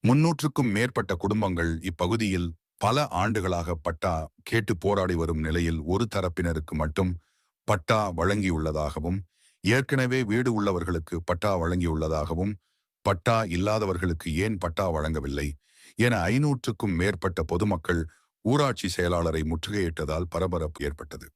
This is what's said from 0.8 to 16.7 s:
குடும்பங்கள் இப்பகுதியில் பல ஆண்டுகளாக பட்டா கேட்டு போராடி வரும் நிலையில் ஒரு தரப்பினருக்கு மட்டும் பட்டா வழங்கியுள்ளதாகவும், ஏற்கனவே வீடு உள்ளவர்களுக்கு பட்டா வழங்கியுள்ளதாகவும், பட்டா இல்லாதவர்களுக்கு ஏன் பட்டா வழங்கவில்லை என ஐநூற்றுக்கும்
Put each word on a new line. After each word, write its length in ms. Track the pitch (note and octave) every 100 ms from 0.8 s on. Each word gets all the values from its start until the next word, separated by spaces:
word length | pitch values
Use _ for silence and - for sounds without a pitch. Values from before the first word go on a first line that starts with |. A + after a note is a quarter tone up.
| B2 A#2+ G2 F#2
குடும்பங்கள் 560 | G2+ G#2+ G2+ E2+ E2+ E2
இப்பகுதியில் 680 | F2+ F2 F2+ A2 G#2+ F#2 F2 D#2+ _ _
பல 260 | G2+ B2+ D3
ஆண்டுகளாக 680 | F2 G2+ G#2+ F#2 F2 E2
பட்டா 400 | E2 E2+ D#2+ F#2+ D#2+ D#2 _
கேட்டு 300 | - A#2 G#2 F#2+
போராடி 380 | F#2+ G2+ F#2
வரும் 260 | E2+ E2 D#2+
நிலையில் 400 | D#2 E2+ E2+ E2
ஒரு 220 | D2+ F#2+ A2+
தரப்பினருக்கு 680 | G2+ F2+ E2+ F2 D#2+ D2+
மட்டும் 380 | D#2 D2+ D2+ F#2 F2 _ _ _ _ -
பட்டா 320 | G#2 - A2 G#2
வழங்கியுள்ளதாகவும், 1080 | E2+ F2 G#2 F#2+ D#2+ D#2 D2+ D2+ D2+ D#2+ F#2+ F#2+ _ _ _
ஏற்கனவே 560 | F#2+ B2 C3 C#3 B2+ C3
வீடு 280 | A#2 A2 B2
உள்ளவர்களுக்கு 640 | A2 G2+ F2+ E2 E2+ D#2 E2+
பட்டா 280 | E2 F2 G#2+ F#2+
வழங்கியுள்ளதாகவும், 960 | E2+ F2+ E2+ D#2+ D#2 D#2 D2+ D#2+ G2 G#2 _ _ _ _
பட்டா 340 | - F#2 - A2+
இல்லாதவர்களுக்கு 840 | G#2+ F2 G2+ A2 G#2 F2 F2+ D#2 E2+ D#2
ஏன் 220 | G#2 G#2
பட்டா 280 | E2+ D#2+ F#2+
வழங்கவில்லை 580 | D#2+ D#2 D#2+ C#2 C#2 C#2+ C#2+ _ _ - -
என 160 | A#2+ A2
ஐநூற்றுக்கும் 720 | F2 A#2+ D3 C3+ -